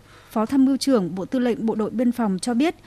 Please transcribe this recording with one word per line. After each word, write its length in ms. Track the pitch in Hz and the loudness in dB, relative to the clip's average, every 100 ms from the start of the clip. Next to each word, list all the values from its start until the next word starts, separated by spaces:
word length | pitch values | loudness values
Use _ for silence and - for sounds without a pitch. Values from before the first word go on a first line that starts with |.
| - - - | -6 -20 -8
Phó 160 | 226 220 | -4 0
Tham 180 | 269 | 4
mưu 120 | 262 269 | 4 2
trưởng 380 | - 247 175 | 2 2 2
Bộ 100 | 185 | -4
Tư 140 | 175 262 | -4 -2
lệnh 280 | 247 220 226 | 0 -2 -2
Bộ 80 | |
đội 160 | 214 214 | -2 -2
Biên 220 | 214 247 | 0 -2
phòng 260 | 240 220 185 | 0 -2 -2
cho 120 | - | -2
biết, 200 | 233 320 - | 0 0 -2